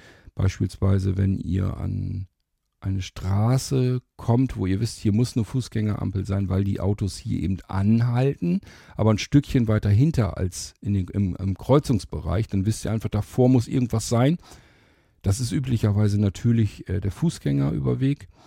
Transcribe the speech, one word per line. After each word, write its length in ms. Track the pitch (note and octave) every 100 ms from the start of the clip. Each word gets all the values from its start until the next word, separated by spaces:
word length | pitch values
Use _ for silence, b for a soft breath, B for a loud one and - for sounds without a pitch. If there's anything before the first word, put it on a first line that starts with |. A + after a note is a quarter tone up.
| B B B
Beispielsweise, 800 | - F#2+ - G2 - G2 G2 G2 F#2+
wenn 220 | F#2+ F#2+
ihr 380 | - F#2+ F#2+ F#2
an 520 | F#2+ F#2+ F#2+ F#2+ F#2+ _ _ _ _ _
eine 220 | G2+ G2
Straße 1000 | F#2 - F#2 G2 A2 C3 - C3+ B2+ B2+ - -
kommt, 400 | - A#2+ C3 A2+
wo 80 |
ihr 160 | F#2+ F#2+
wisst, 200 | A#2 -
hier 120 | A2
muss 240 | G#2 A2+ -
eine 80 |
Fußgängerampel 800 | G#2+ C3 A#2 A2+ G#2+ G2+ G2+ F#2+
sein, 240 | F#2 G2 F#2+
weil 140 | F#2
die 160 | G2 -
Autos 380 | F#2 G2+ G2 -
hier 260 | A#2 F#2+
eben 160 | F2 F#2 -
anhalten, 960 | F#2+ G2+ A2+ A#2+ A#2+ C3+ - E3+ F#3 B B B B
aber 140 | A2
ein 80 | G#2+
Stückchen 480 | - C#3+ - C3+ A2
weiter 240 | G#2+ G#2+
hinter 480 | G2+ D3 D#3 G2 -
als 360 | F#2 - - -
in 140 | -
den, 140 | G2+ F2+
im, 260 | G2+ G2 E2+
im 220 | F#2+ F#2
Kreuzungsbereich, 880 | - C#3 D3 A2+ - D#2+ E2 F2 A2+
dann 200 | G2+ F#2+
wisst 180 | A2
ihr 80 | -
einfach, 180 | A2 G#2+
davor 380 | G#2+ G#2 - B2+
muss 180 | C3 A#2
irgendwas 420 | C3+ B2 A2+ -
sein, 300 | A#2 C3 E3+ B B B B B B B B G2
das 120 | G2
ist 120 | A#2+
üblicherweise 680 | D#3+ C3 A#2 G#2+ G2+ G#2+ G2+
natürlich, 680 | G#2 - A#2 A2+ G#2+ - -
äh, 120 | F#2
der 100 | G2
Fußgängerüberweg. 1160 | - E3+ - C#3+ C#3 C#3 - C3+ B2 C3 C#3+ - b